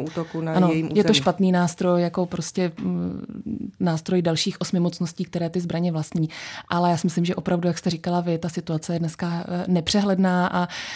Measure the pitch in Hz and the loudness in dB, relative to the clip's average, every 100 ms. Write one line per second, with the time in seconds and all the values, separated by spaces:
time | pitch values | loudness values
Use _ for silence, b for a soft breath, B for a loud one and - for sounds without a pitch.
0 | 151 170 160 165 160 160 180 160 160 208 | 0 -4 -6 -4 0 4 4 2 2 2
1 | 170 170 185 175 185 180 175 - 180 175 | 4 4 2 2 4 4 2 2 2 4
2 | 175 180 175 175 - - 180 165 190 175 | 2 0 -2 -4 -4 -2 -2 -2 -4 -2
3 | 175 - - - - - - - 180 160 | -4 -6 -10 -10 -8 -8 -8 -2 0 0
4 | 170 185 170 165 196 - - 180 175 - | 0 0 2 0 -2 -4 -2 0 0 -2
5 | 170 - 175 175 165 180 175 165 175 160 | -6 -4 -6 -4 -2 -2 -2 0 0 -2
6 | 151 170 160 B B B B 175 175 170 | -2 -2 -2 B B B B 2 4 4
7 | 180 170 175 185 175 175 175 170 185 165 | 2 2 0 0 0 0 0 0 -2 -2
8 | 180 175 175 165 170 180 175 160 - 170 | 0 0 0 -2 -2 -6 -4 -4 -2 -2
9 | 165 - 175 170 - 175 185 175 165 202 | -2 -4 -4 -4 -4 -4 2 2 2 2
10 | 202 190 190 180 180 180 175 B B | 2 4 4 4 2 2 -2 B B